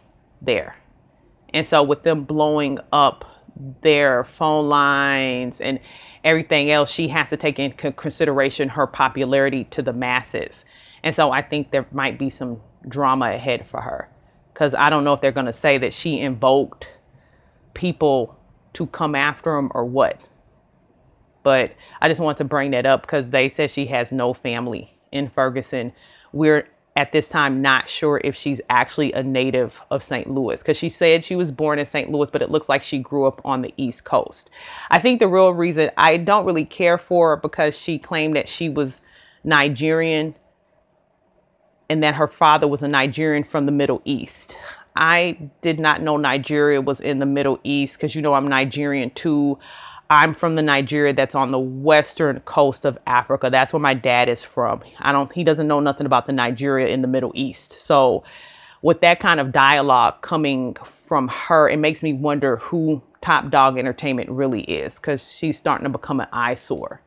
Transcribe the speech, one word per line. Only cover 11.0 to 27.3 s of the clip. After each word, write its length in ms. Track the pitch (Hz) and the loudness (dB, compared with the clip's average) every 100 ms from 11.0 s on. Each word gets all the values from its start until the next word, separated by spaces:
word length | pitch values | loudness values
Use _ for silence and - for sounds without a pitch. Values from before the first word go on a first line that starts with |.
And 120 | 160 | -6
so 160 | 156 151 | 0 2
I 120 | 131 | 2
think 280 | - 147 143 | -2 -6 -2
there 160 | 139 127 | -4 -4
might 260 | 139 135 120 | -4 -4 -4
be 120 | 135 | -8
some 300 | - 127 117 - _ 135 | -6 -10 -10 -14 _ -12
drama 380 | 127 139 131 120 | -2 0 0 0
ahead 400 | 107 127 120 - | -4 -4 -6 -6
for 140 | - | -10
her, 280 | - - - _ _ _ _ | -8 -10 -12 _ _ _ _
'cause 200 | - 147 | -2 -2
I 160 | 127 147 | 2 2
don't 140 | 151 | 2
know 80 | 143 | 2
if 80 | 139 | 0
they're 120 | 139 | 0
gonna 200 | 131 127 | -2 -4
say 260 | 117 151 139 | -2 0 0
that 140 | 123 | 0
she 280 | - 170 147 | -4 -6 -4
invoked 720 | 135 123 131 135 135 - - - _ _ - - _ _ _ | -4 -2 2 2 0 -6 -20 -20 _ _ -20 -20 _ _ _
people 600 | - 180 160 151 135 113 - _ _ _ | -6 -6 0 2 2 -2 -8 _ _ _
to 120 | - 165 | -10 -10
come 280 | - 156 | -4 -4
after 420 | 143 143 147 - 151 | 0 -2 -2 -4 -2
him 160 | 135 | -2
or 100 | - | -4
what. 340 | 120 131 123 - - _ _ _ _ _ _ _ _ _ _ _ | -2 2 0 0 -12 _ _ _ _ _ _ _ _ _ _ _
But 300 | 139 131 117 - - - | 2 2 2 -4 -20 -2
I 80 | 160 | 0
just 120 | 156 | 2
want 180 | 160 143 | -2 -2
to 60 | |
bring 260 | 139 147 139 | -2 -2 0
that 140 | 127 131 | 0 2
up 200 | 131 - | 2 0
'cause 240 | 151 123 | -4 0
they 180 | 131 131 | 0 0
said 220 | - 151 | 0 -4
she 160 | - 131 | -4 -4
has 260 | 127 120 | -2 -2
no 220 | 131 123 | -2 -2
family 600 | 131 131 117 123 110 - _ _ | -2 -6 -6 -6 -8 -12 _ _
in 180 | 139 139 | -8 -4
Ferguson. 640 | - 131 127 - 131 120 - _ _ _ | -2 -2 -2 -6 -6 -8 -10 _ _ _
We're 340 | 147 156 151 - _ _ - | 0 4 4 0 _ _ -2
at 160 | 143 | 0
this 160 | 156 | 0
time 340 | 147 | 0